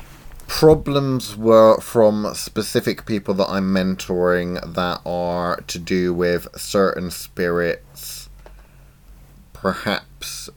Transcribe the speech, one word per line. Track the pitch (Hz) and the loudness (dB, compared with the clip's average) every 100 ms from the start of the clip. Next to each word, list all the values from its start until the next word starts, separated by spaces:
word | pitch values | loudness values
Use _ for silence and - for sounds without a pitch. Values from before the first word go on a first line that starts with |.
| - - - - - | -18 -20 -18 -18 -8
problems | - 156 156 - 139 135 131 - 104 | 4 6 6 4 0 0 -2 -4 -2
were | 113 110 110 - | 6 8 8 6
from | - 120 107 107 104 | 2 4 4 4 -4
specific | - - 107 104 - - - - | -6 -6 -6 -2 -2 -2 -4 -4
people | 107 - | -4 -2
that | 95 95 | -2 0
I'm | 95 95 | 0 0
mentoring | 95 92 92 - 90 90 90 87 90 82 | 0 0 -4 -4 0 2 2 0 -6 -6
that | 85 90 - - | -4 -2 -4 -6
are | 87 87 87 87 - | -4 -2 -2 -2 -4
to | - 90 | -6 -10
do | 82 92 90 | -2 0 0
with | 87 87 87 - - | 0 0 0 -4 -14
certain | - 101 95 - 90 | -4 0 0 0 -8
spirits, | - - - 87 87 85 - - - - - - - - - - - - - - - - - - | -10 -12 -4 -2 0 0 -4 -10 -18 -14 -14 -16 -20 -20 -20 -20 -20 -20 -20 -20 -20 -20 -20 -20
perhaps | - 95 92 107 95 - - - - - | -6 -6 -4 -4 -6 -8 -16 -14 -12 -16